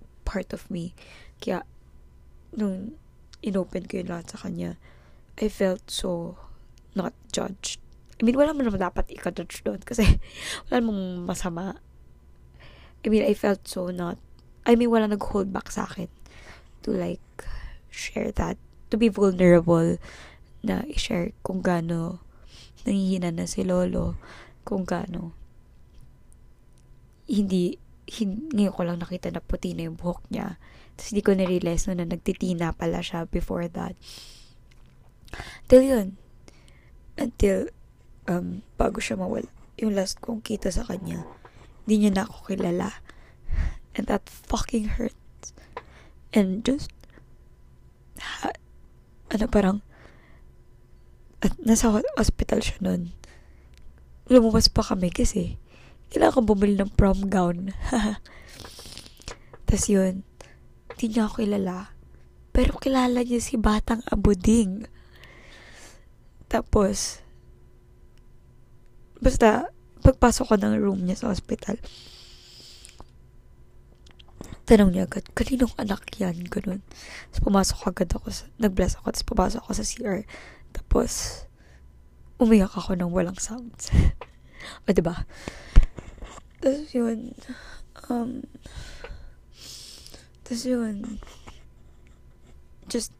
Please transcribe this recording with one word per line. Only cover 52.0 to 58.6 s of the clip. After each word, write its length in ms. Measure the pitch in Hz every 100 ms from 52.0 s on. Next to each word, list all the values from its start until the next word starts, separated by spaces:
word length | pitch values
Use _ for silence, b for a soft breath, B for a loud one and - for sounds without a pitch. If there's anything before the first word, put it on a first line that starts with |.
| 539 587
hospital 420 | 214 - - 214
siya 220 | - -
nun. 320 | 185 180 175 - b b b b b b - - - - -
Lumabas 400 | 254 226 220 -
pa 160 | - 214
kami 240 | 196 180
kasi 480 | 175 240 196 170 - b b b b b
kailangan 260 | - - 262
kong 100 | 214
bumili 200 | 202 202 196
ng 140 | 196
prom 320 | - 196 190 196
gown. 480 | 190 175 175 190 - -
<laughs> 1800 | 247 214 208 - - - -